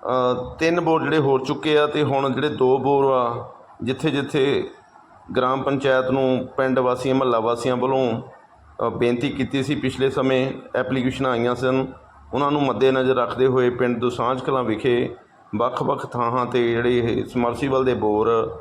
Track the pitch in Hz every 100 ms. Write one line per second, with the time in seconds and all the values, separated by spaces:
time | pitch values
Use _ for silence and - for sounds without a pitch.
0 | - 127 123 123 - - 160 170 165 160
1 | 135 156 139 135 131 147 151 151 147 151
2 | 143 135 139 127 147 110 127 135 131 139
3 | 135 131 120 120 113 - - - 110 127
4 | 156 139 139 151 135 123 - - - -
5 | - - - - 127 135 131 139 139 131
6 | 131 131 131 127 127 - 131 127 127 123
7 | 135 131 131 117 110 117 135 123 127 135
8 | 131 110 - - - - - - 117 98
9 | 120 120 143 - 123 139 131 147 131 127
10 | 131 135 131 131 135 - - - 127 131
11 | 127 127 135 120 120 120 131 131 131 -
12 | - - - - 143 147 139 110 131 131
13 | 131 127 120 - 131 127 123 123 127 117
14 | 120 117 120 131 123 135 117 104 135 120
15 | 123 - - _ - 107 117 127 135 143
16 | 131 120 117 123 120 123 120 117 120 123
17 | 117 117 104 123 120 117 139 131 131 117
18 | 107 104 110 117 - -